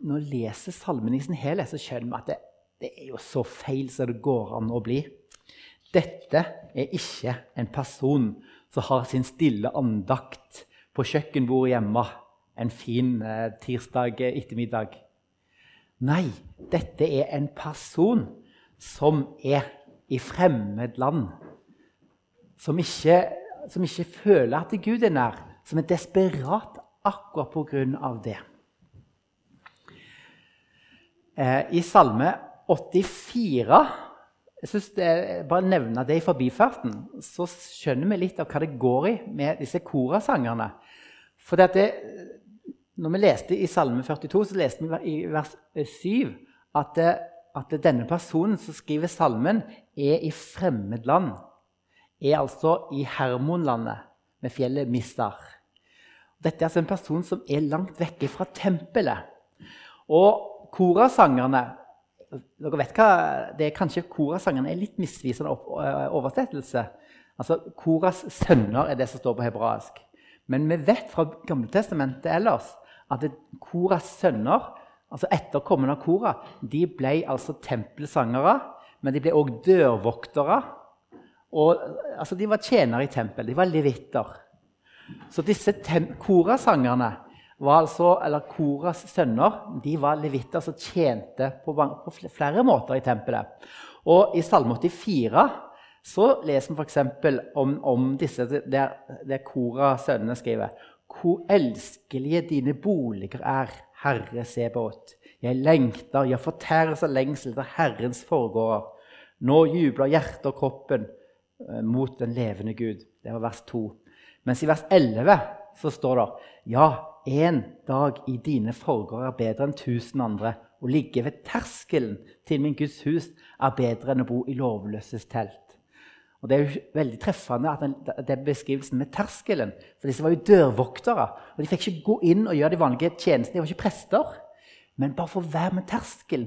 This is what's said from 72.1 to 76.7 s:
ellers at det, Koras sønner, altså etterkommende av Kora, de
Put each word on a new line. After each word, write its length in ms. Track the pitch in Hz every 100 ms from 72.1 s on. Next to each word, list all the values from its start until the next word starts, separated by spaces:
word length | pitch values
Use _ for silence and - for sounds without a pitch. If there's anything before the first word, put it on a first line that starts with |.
| 127 165 165
ellers 380 | 220 135 - - - - _
at 140 | 131
det, 100 | 151 127 _ -
Koras 480 | - 175 180 175 - -
sønner, 540 | 226 220 110 214 - - - _ _
altså 180 | - -
etterkommende 640 | 165 - 143 - 170 131 143
av 60 |
Kora, 300 | 165 185 220 135 - -
de 220 | 117